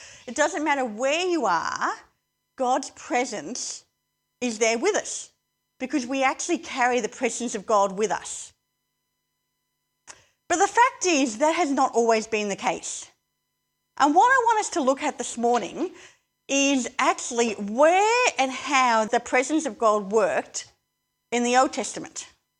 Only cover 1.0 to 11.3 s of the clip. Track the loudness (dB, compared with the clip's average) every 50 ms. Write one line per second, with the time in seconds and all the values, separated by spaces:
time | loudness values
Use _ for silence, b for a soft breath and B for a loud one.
1 | -2 0 0 0 0 0 0 0 0 0 0 0 -2 -4 -4 -4 -4 -4 -4 -6
2 | -12 _ _ _ _ _ _ _ _ _ _ -4 -2 0 0 0 -2 -6 -12 -18
3 | -8 -4 -2 -2 -2 -2 -4 -8 -10 -10 -10 -10 -10 -10 -12 -14 -16 _ _ _
4 | _ _ _ _ _ _ _ _ -6 -6 -2 0 0 0 0 0 0 0 0 -2
5 | -4 -6 -8 -12 -12 -16 _ _ _ _ _ _ _ _ _ _ -8 -4 -4 -4
6 | -4 -2 -2 0 0 0 0 -2 -4 -4 -4 -4 -4 -6 -4 0 0 0 2 0
7 | -2 -4 -4 -4 -4 -4 -4 -4 -6 -6 -8 -8 -2 0 2 2 2 2 0 -2
8 | -2 -2 -2 -4 -6 -10 -14 -14 -16 -18 -20 _ _ _ _ _ _ _ _ _
9 | _ _ _ _ _ _ _ _ _ _ _ _ _ _ _ _ _ _ _ _
10 | _ B B B B B B B _ -2 0 2 2 2 4 4 4 4 2 0
11 | 0 2 2 2 2 0